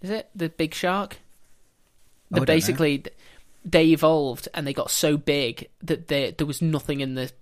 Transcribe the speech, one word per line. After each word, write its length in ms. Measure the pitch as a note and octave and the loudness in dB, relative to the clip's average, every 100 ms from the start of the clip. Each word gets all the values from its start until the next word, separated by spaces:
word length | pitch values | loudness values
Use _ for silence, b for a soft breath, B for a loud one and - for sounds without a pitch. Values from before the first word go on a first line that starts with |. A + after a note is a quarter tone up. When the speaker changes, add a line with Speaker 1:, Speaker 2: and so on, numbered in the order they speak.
Speaker 1:
Is 80 | F#3 | -8
it? 200 | A3 - | -8 -8
The 140 | G3 D#3+ | -8 -6
big 260 | - D#3+ | -4 -4
shark? 440 | - F3+ F#3+ G3 - | -2 -2 0 -4 -10
Speaker 2:
Oh, 0 | |
I 0 | - - - - _ _ _ _ - _ _ | -20 -20 -20 -20 _ _ _ _ -20 _ _
Speaker 1:
The, 60 | - | 0
Speaker 2:
don't 40 | C3 | 4
know. 60 | |
Speaker 1:
basically, 440 | D#3+ - D3 D#3 C#3 | 4 2 2 0 0
th-, 180 | - - B B B - | -6 -18 B B B -18
they 200 | F3 E3 D#3+ | 0 4 6
evolved 600 | D#3 D#3+ D#3 C#3 A#2+ - | 6 6 4 0 -4 -10
and 120 | - C#3 | -8 -6
they 60 | |
got 180 | C3+ - | -4 -4
so 260 | - - F#3+ | 0 2 2
big 520 | - C#3+ B2 - - _ | 2 0 0 -6 -14 _
that 260 | E3 D#3+ - | -4 -4 -2
they, 220 | C#3+ C3 | -2 -2
there 160 | - D3+ | -4 -4
was 160 | C#3+ | 0
nothing 380 | E3 D3+ - C#3 | 0 0 -2 -4
in 140 | C3+ | -4
the 160 | C3 B2+ - | -6 -8 -10